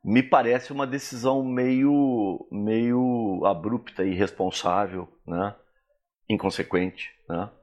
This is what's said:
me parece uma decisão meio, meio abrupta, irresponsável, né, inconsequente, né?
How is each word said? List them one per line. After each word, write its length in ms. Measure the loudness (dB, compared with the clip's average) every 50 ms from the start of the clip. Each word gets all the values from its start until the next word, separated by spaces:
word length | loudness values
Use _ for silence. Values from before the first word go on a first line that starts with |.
| 0
me 140 | 4 2 2
parece 500 | 4 6 4 4 6 4 2 0 0 -6
uma 140 | -4 -4 -4
decisão 580 | -4 -4 -8 -8 -10 -10 -2 0 0 2 2 0
meio, 1040 | -2 0 0 2 2 2 4 4 4 4 4 4 2 2 0 0 -2 -2 -6 -8 -10
meio 920 | -6 -4 0 0 2 2 2 2 2 2 2 2 0 0 0 -2 -2 0 0
abrupta, 600 | 0 0 0 -2 -4 -4 -4 -6 -10 -6 -2 -2
irresponsável, 1040 | -2 0 0 0 -2 0 -4 -4 -4 -2 -2 -2 0 2 2 0 -2 -4 -10 -10 -12 _ _ _
né, 300 | -6 -4 -4 -4 -4 -6 -12 _ _ _ _ _ _ _ _ _ _ _ _ _ -4
inconsequente, 800 | -4 -2 -2 -4 -4 -4 -4 0 0 0 0 -2 -6 -12 -16 -16 _ _ _
né? 220 | -8 -6 -6 -6 -8 -12 _